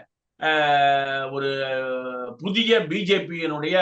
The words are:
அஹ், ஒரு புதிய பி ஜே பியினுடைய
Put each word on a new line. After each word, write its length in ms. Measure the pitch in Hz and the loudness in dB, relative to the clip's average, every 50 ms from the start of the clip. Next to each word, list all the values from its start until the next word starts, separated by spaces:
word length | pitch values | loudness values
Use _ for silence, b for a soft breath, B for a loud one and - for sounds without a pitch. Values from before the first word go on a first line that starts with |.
| - _ _ _ _ _ _ - | -12 _ _ _ _ _ _ -4
அஹ், 840 | 156 156 156 151 151 147 143 143 143 139 139 139 139 139 135 135 135 131 135 | -2 0 2 2 2 4 4 4 4 4 4 2 0 -2 -4 -4 -4 -4 -4
ஒரு 180 | 139 139 139 139 135 135 135 131 131 131 131 127 127 127 127 127 123 123 123 117 | -4 -2 -2 -2 -2 -4 -4 -4 -4 -2 -4 -4 -4 -6 -6 -8 -8 -8 -10 -10
புதிய 500 | 123 151 196 196 226 226 226 226 214 175 | -8 -6 -2 0 0 2 4 4 2 2
பி 160 | 147 165 208 196 | 0 -4 -4 0
ஜே 160 | 175 196 185 | 2 2 0
பியினுடைய 580 | 170 165 170 170 165 156 151 147 147 160 185 185 | 0 -4 -8 -6 -4 -4 -4 -2 -2 0 2 2